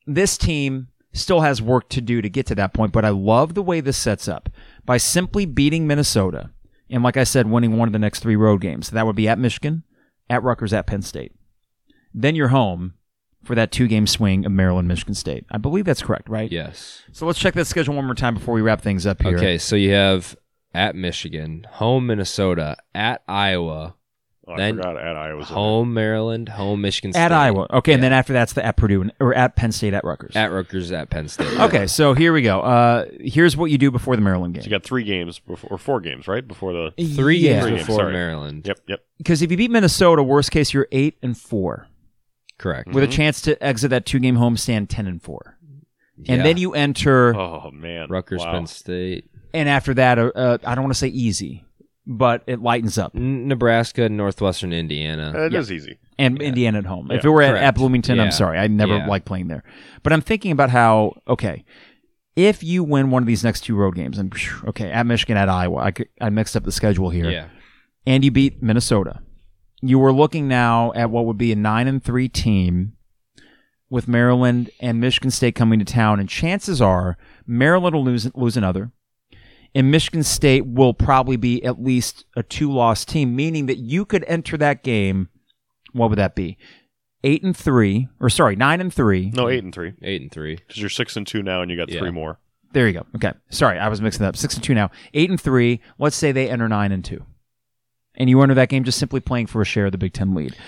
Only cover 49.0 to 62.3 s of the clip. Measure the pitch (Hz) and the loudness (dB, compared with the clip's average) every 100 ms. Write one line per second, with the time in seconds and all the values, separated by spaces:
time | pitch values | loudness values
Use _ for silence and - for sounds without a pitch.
49 | 92 90 - - - 160 143 139 - 127 | -6 -8 -14 -20 -10 -4 0 0 0 2
50 | 127 120 117 120 127 120 - 127 135 127 | 4 4 2 0 0 0 -2 -4 -2 -2
51 | 135 131 117 90 85 76 - _ _ _ | -2 -2 -2 -2 -6 -12 -20 _ _ _
52 | - 117 127 117 - 123 117 120 113 107 | -10 0 0 0 -4 -4 -2 0 -2 -2
53 | 90 - 127 135 131 127 120 113 117 - | -4 -4 -4 -2 -2 0 2 2 2 0
54 | 113 107 101 - 101 90 92 85 80 76 | 0 0 -2 0 -2 -2 -4 -4 -4 -4
55 | 76 78 76 76 160 175 113 85 71 - | -6 -6 -6 -4 -2 -2 -4 -8 -12 -20
56 | _ - 135 135 143 123 120 107 92 92 | _ -2 0 0 -4 0 0 0 -4 -8
57 | 69 - 147 156 143 107 139 127 131 127 | -4 0 4 4 4 4 2 2 2 2
58 | 117 120 95 - 95 80 107 104 104 104 | 2 2 2 0 0 0 0 2 2 0
59 | 73 98 - 92 87 76 - - - - | 0 -4 -4 -8 -8 -10 -14 -20 -20 -6
60 | 226 165 - 220 202 143 135 123 117 110 | 0 0 0 -4 0 2 4 4 6 4
61 | 107 - - 123 101 71 - - - _ | 2 -2 -4 -2 -2 -6 -14 -20 -20 _
62 | _ _ _ | _ _ _